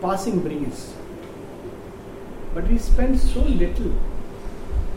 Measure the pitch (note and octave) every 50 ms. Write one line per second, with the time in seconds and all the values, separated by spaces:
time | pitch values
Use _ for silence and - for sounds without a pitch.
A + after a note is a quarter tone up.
0 | F#3 F3+ F#3+ F#3+ - A#3 G3+ F3 D3 D#3 D3+ D3 C#3+ B2 - - - - - -
1 | - - - - - - - - - - - - - - - - - - - -
2 | - - - - - - - - - - - E3+ F3 - A#3 A3+ - - - -
3 | B3 C4 C4+ B3+ - - - A#3+ - - - - F3 E3+ - - - - - -
4 | - - - - - - - - - - - - - - - - - - -